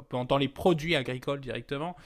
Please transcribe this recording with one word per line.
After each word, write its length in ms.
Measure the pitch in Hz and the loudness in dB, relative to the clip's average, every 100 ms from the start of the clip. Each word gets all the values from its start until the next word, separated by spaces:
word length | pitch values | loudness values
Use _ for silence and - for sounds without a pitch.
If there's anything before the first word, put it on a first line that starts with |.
| - | -6
p-, 160 | 131 123 | -4 2
dans 100 | 139 | 2
les 100 | 135 | 2
produits 480 | - 190 170 156 156 | 2 4 4 2 0
agricoles 440 | 123 127 135 143 | 0 -4 -4 -6
directement. 540 | 127 117 - 139 165 - | -4 -8 -6 -6 -6 -8